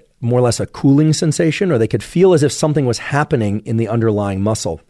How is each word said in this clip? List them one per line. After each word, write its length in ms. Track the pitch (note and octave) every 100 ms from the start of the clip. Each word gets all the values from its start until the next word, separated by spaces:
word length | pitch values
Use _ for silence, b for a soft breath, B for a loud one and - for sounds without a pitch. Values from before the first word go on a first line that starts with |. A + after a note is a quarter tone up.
| - _
more 200 | A#2+ B2
or 20 |
less 180 | B2 -
a 80 | G2+
cooling 460 | - C#3 C#3 D#3
sensation, 580 | D3+ E3+ - E3 - G3
or 60 | D3+
they 100 | A2
could 160 | A2+
feel 300 | - E3+ F#3+
as 100 | E3+
if 80 | C#3+
something 340 | - D#3 D3 C3
was 120 | A2+
happening 640 | - C#3+ D3 D3 G#2 G#2 -
in 120 | A2+
the 100 | A2+
underlying 540 | A2+ A2+ G#2 G2+ F#2+
muscle. 400 | G2+ A2 - D#2+ -